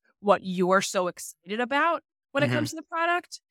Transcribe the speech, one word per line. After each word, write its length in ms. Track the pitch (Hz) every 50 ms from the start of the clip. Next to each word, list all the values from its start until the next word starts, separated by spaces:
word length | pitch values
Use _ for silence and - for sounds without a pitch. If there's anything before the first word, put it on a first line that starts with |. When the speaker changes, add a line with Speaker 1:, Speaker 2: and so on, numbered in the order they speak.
| _ _ _ _
Speaker 1:
what 220 | - 202 190 - -
you're 360 | 190 180 180 185 180 190 196
so 280 | 190 - - 196 180 175
excited 520 | 170 - - - - _ _ 175 208 226
about 420 | 247 233 277 285 311 339 330 285 - _ _ _ _ _
when 100 | - 269
Speaker 2:
Mm-hmm. 100 | 294 262
Speaker 1:
it 20 | 247
comes 160 | - 302 -
to 60 | -
the 60 | 320 -
product 560 | _ 339 330 330 339 349 359 339 _ - - _ _